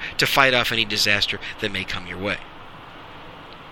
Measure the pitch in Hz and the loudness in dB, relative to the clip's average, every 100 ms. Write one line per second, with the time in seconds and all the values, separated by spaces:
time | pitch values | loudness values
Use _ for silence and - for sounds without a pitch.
0 | - - 135 143 131 123 117 113 107 104 | 0 0 4 6 8 6 4 2 2 2
1 | 104 101 - 101 - - 107 98 92 95 | 4 4 2 -2 -6 -4 -2 -2 -4 -6
2 | 90 90 98 90 - - - - - - | -6 -4 -2 -2 -6 -14 -16 -16 -16 -16
3 | - - - - - - - | -16 -16 -16 -16 -16 -16 -8